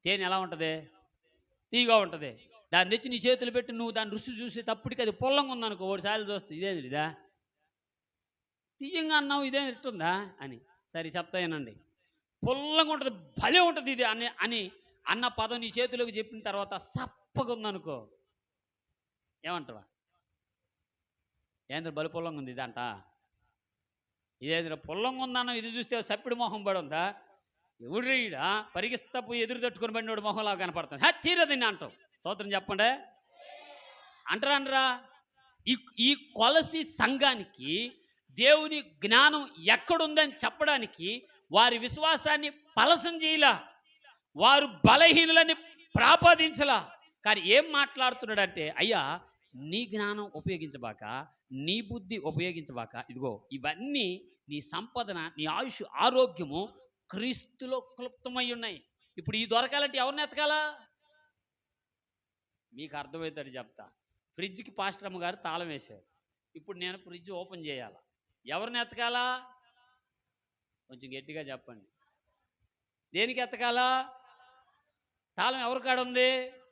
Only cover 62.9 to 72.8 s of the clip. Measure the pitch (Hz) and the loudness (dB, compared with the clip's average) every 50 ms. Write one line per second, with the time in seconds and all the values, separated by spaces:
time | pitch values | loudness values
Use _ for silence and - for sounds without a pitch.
62.9 | 147 147 143 135 139 165 165 160 151 151 143 135 127 127 117 107 _ - 104 - | -10 -10 -10 -10 -10 -10 -10 -8 -8 -10 -14 -12 -12 -14 -14 _ _ -20 -20 -20
63.9 | _ _ _ _ _ _ _ _ _ - - 104 92 208 226 - 196 - 196 196 | _ _ _ _ _ _ _ _ _ -10 -10 -10 -10 -14 -18 -16 -8 -6 -6 -6
64.9 | 196 - 202 196 185 180 175 175 185 190 - 170 160 170 175 170 151 135 - - | -6 -8 -12 -12 -10 -6 -6 -6 -6 -6 -8 -6 -6 -4 -6 -6 -8 -12 -14 -16
65.9 | 110 98 _ _ _ _ _ _ _ _ _ _ _ 165 156 196 196 175 180 180 | -20 -20 _ _ _ _ _ _ _ _ _ _ _ -20 _ -16 -12 -8 -8 -8
66.9 | 185 190 185 180 175 180 170 185 196 175 185 185 185 175 160 151 143 127 120 104 | -8 -10 _ -20 -20 -18 -14 -12 -10 -10 -10 -12 -14 -12 -10 -8 -8 -8 -10 -12
67.9 | 98 - _ _ _ _ _ _ _ _ _ 120 147 175 208 233 240 240 240 240 | -16 -20 _ _ _ _ _ _ _ _ _ -8 -6 -6 -6 -4 -4 -4 -4 -4
68.9 | 233 214 240 233 240 247 247 254 254 254 262 254 254 _ _ _ _ _ _ _ | -4 -4 -4 -2 0 0 -2 -2 -4 -6 -8 -16 -20 _ _ _ _ _ _ _
69.9 | _ _ _ _ _ _ _ _ _ _ _ _ _ _ _ _ _ _ _ _ | _ _ _ _ _ _ _ _ _ _ _ _ _ _ _ _ _ _ _ _
70.9 | 131 127 131 131 131 135 135 143 151 160 151 135 135 127 _ - 120 107 95 _ | -20 -20 -16 -12 -12 -12 -12 -12 -12 -12 -10 -10 -12 -14 _ -20 -20 -20 -20 _
71.9 | _ _ _ _ _ _ _ _ _ _ _ _ _ _ _ _ _ _ | _ _ _ _ _ _ _ _ _ _ _ _ _ _ _ _ _ _